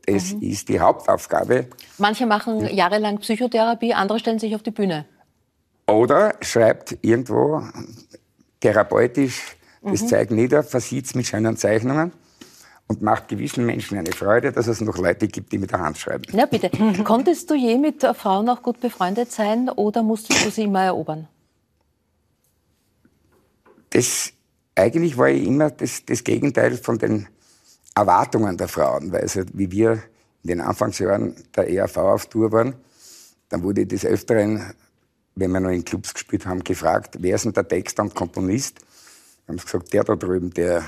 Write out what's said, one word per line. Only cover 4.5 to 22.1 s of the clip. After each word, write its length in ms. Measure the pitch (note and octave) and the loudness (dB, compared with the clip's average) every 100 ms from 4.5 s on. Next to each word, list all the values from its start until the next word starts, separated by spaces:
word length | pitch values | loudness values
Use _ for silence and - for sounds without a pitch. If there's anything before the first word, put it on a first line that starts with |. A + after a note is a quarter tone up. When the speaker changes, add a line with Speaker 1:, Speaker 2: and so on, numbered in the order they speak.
| G#3+ | -4
Speaker 2:
auf 80 | |
die 80 | A3+ | -6
Bühne. 340 | A3 G3 D#3 D3 _ _ _ _ _ _ _ - | -2 -2 -2 -8 _ _ _ _ _ _ _ 2
Speaker 1:
Oder 480 | G#2+ B2 D3 G#3 - | 4 6 6 4 0
schreibt 560 | - A#2+ A2 - - - | -2 4 4 4 -2 -4
irgendwo 600 | G#2+ A#2 B2+ A#2 C#3 D#3 - - - A2+ - - _ _ _ - | 2 2 2 2 2 0 -6 -14 -16 -18 -20 -20 _ _ _ -2
therapeutisch 960 | A#2 G#2 G2+ A2 B2 C#3+ C3 - - - _ _ | 2 4 4 4 2 2 -2 -2 -12 -18 _ _
das 220 | G3+ - | -4 -2
Speaker 2:
Mhm. 40 | A#3 | 2
Speaker 1:
Zeug 240 | A2 G#2+ | 2 2
nieder, 320 | G#2+ B2 D3 | 2 4 2
versieht's 500 | C#3+ B2 - C3 B2+ B2+ | 2 -4 -4 -6 -4 -4
mit 120 | A#2+ | -2
schönen 300 | G#2 A2+ A2 | -2 -2 0
Zeichnungen 560 | G#2 A2 A#2+ D3 E3+ - _ _ - - - _ - | 0 2 0 0 -2 -6 _ _ -20 -20 -20 _ -6
und 140 | G#2+ | -2
macht 260 | G#2+ A2+ - | 0 0 -2
gewissen 380 | G#2+ C#3 - A#2+ | -8 -6 -2 0
Menschen 320 | - G2+ G2+ | -2 -4 -6
eine 140 | E2 | -6
Freude, 400 | - G2 A#2 C3+ | -4 2 2 2
dass 160 | B2 A#2 | -2 -2
es 120 | A2 | 0
noch 180 | A2 F2+ | -2 0
Leute 300 | F2+ F2 G#2+ | 0 0 -2
gibt, 240 | - G2 | -4 -6
die 60 | G#2 | -6
mit 140 | F#2+ | -2
der 80 | F#2 | -2
Hand 180 | D#2 D2+ | -4 -6
schreiben. 260 | - C2 - | -8 -8 -4
Speaker 2:
Na 140 | G3+ C#4+ | 0 2
bitte. 240 | A#3 F3+ - A3 | 2 -2 2 0
Speaker 1:
<laughs> 160 | F#3 | 2
Speaker 2:
Konntest 460 | G#3 A#3 D#4 D#4+ - | 2 4 4 0 0
du 60 | D4+ | 0
je 220 | A#3+ A#3+ | 2 2
mit, 260 | D4+ D4 | 2 2
äh, 100 | B3+ | 0
Frauen 340 | A#3+ G#3 F#3+ A#3 | 0 0 2 2
auch 140 | A#3+ | 0
gut 160 | - A#3 | -2 -4
befreundet 520 | A#3+ - F3+ G#3 A#3+ | -6 -2 -2 -2 -4
sein 380 | - G#3 A3+ B3+ | -2 0 0 -2
oder 340 | - G#3 A#3 | 0 0 0
musstest 420 | A3 A3 - - G#3+ | 0 -2 0 0 0
du 60 | |
sie 120 | G#3 | -2
immer 200 | G#3 F#3+ | 0 0
erobern? 440 | F#3 F3+ D#3+ D#3 D#3 _ _ _ _ _ _ _ _ | 0 -2 -6 -10 -12 _ _ _ _ _ _ _ _